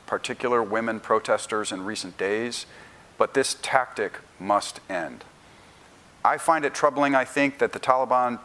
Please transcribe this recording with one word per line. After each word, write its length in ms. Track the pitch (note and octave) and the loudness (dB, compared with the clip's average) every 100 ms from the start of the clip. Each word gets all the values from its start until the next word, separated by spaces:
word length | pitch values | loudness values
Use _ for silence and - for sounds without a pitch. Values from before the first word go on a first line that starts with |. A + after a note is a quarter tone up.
| - | -6
particular 540 | G#2+ - B2 B2 A#2+ | -6 -4 -4 0 2
women 380 | G#2 A2 A#2 A2+ | 2 -2 -2 -4
protesters 720 | - A2 - G#2+ - G#2+ G#2 | 0 0 2 0 0 -4 -4
in 140 | F#2+ | -6
recent 340 | F#2+ G#2+ F#2+ E2 | -6 -8 -10 -4
days, 480 | F#2+ G#2+ A#2+ A#2 - - - - - - | -2 -2 -2 -8 -12 -18 -20 -20 -8 -2
but 180 | A2 | 0
this 220 | C3+ C3 - | 2 0 -4
tactic 560 | - C3+ B2 - G2 - - - | 0 0 0 -4 -6 -6 -18 -8
must 400 | G2 G2+ - - - | 0 0 0 -10 -8
end. 320 | F#2 D#2+ - - - - - - - - - - - | -6 -6 -12 -20 -20 -20 -20 -20 -20 -20 -20 -20 0
I 140 | A2+ D3 | 0 2
find 260 | - D#3+ | 2 2
it 100 | C#3+ | 0
troubling, 400 | - D3 C#3 C#3+ | 4 2 4 4
I 100 | C3+ | 4
think, 340 | B2+ C#3+ C#3 - | 2 2 0 2
that 140 | A2+ | 0
the 60 | - | 2
Taliban 600 | - C3 B2+ B2+ B2 A#2 | 2 2 2 2 2 -2